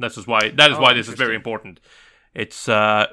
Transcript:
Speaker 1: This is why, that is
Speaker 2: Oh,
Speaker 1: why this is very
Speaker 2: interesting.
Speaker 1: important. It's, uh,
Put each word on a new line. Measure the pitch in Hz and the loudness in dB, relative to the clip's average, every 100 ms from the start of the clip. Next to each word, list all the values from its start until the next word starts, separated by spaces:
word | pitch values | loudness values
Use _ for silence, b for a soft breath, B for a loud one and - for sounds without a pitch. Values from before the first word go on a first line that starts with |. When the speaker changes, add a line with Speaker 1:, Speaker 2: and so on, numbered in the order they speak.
Speaker 1:
This | 120 117 | -10 -10
is | 101 | -2
why, | 110 107 | 0 0
that | 135 151 | 4 4
is | 127 | 4
Speaker 2:
Oh, | |
Speaker 1:
why | 127 | 2
this | 120 113 | 2 -2
is | |
very | 110 123 110 | -4 -4 -4
Speaker 2:
interesting. | |
Speaker 1:
important. | 123 110 98 85 b b b b b | -6 -10 -12 -20 b b b b b
It's, | - 113 - - | -12 -12 -8 -2
uh, | 107 107 107 107 | 0 2 2 -2